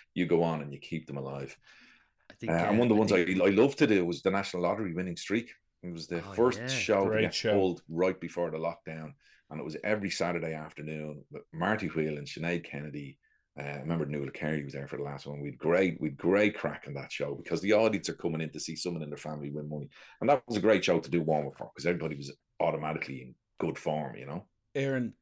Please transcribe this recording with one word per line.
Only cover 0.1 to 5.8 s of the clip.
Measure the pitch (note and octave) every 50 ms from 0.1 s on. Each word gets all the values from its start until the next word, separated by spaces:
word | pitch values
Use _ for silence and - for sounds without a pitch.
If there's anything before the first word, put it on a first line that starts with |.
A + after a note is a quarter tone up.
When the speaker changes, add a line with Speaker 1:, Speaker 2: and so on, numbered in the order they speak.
| _
Speaker 1:
you | - F2+
go | D#2+ F2 E2
on | E2+ E2 D#2+ D2+
and | C#2+ D2
you | C#2 C#2
keep | - - E2 D#2+ D2+
them | - C#2+ C#2
alive. | C2+ C2+ C2+ C#2 C2+ C2+ - - _ - - - - - - _ _ _ _ _ _ _
Speaker 2:
I | -
think, | _ A2+ A2+
Speaker 1:
Uh, | E2
and | E2 E2+
Speaker 2:
uh, | -
Speaker 1:
one | G2+ A2
of | B2 A#2+
the | A2
Speaker 2:
I | G#2+
Speaker 1:
ones | A2 F2
Speaker 2:
think | G2 F#2 E2+ F2+ F#2 F#2
Speaker 1:
I, | F2+
I | G2+
love | G2 G2+ B2 C#3 -
to | - D#3
do | A#2 G#2+ F#2+ F2
was | F2 F2 -
the | - F#2+
National | F#2+ G2 G2 - - F2+ F2
Lottery | F2 G2 G#2 A2 F#2 E2
winning | F2 F#2 F#2 E2+
streak. | - - - G2 A#2 A#2 - - _ _ _ _ _